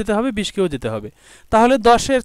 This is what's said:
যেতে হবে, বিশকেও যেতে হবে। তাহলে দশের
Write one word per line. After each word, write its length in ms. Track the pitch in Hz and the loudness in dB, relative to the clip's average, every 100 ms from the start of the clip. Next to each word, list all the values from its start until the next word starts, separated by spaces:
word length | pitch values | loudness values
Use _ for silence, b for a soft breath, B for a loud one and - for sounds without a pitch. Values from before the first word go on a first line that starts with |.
যেতে 120 | 214 208 | -2 -2
হবে, 120 | 262 214 | -2 -4
বিশকেও 280 | 185 - 185 | -6 -4 -4
যেতে 140 | 139 113 | -4 -6
হবে। 140 | 110 104 b b b _ | -8 -10 b b b _
তাহলে 220 | 220 240 269 220 | 2 4 4 4
দশের 300 | 233 - 262 | 2 2 -2